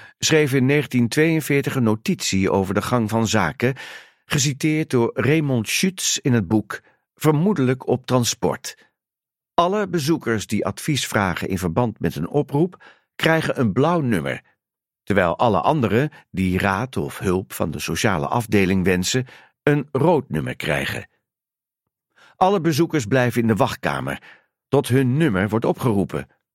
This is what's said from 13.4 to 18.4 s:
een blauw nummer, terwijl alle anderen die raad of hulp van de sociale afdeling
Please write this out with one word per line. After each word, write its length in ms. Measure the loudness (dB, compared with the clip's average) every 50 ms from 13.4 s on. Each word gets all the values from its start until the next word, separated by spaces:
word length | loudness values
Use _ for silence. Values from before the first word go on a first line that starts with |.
| 0 -2 -2 0
een 140 | 0 0 2
blauw 260 | 2 2 2 2 0
nummer, 440 | 0 0 0 0 -2 -4 -6 -8 _ _ _ _ _ _ _ _ _ _ _ _ _
terwijl 340 | 0 2 2 2 2 2
alle 240 | 2 2 2 2 2
anderen 500 | 2 2 2 2 2 2 2 2 0 0 -6 -12 _ _
die 260 | -4 -2 0 0 0
raad 400 | 0 0 0 0 -2 -4 -4 -4
of 200 | -6 -6 -6 -8
hulp 360 | -4 -2 0 0 -2 -2 -6 -6
van 180 | -6 -6 -4
de 80 | -4 -8
sociale 480 | -6 -6 -4 -2 0 0 0 0 -2
afdeling 560 | -2 -2 -2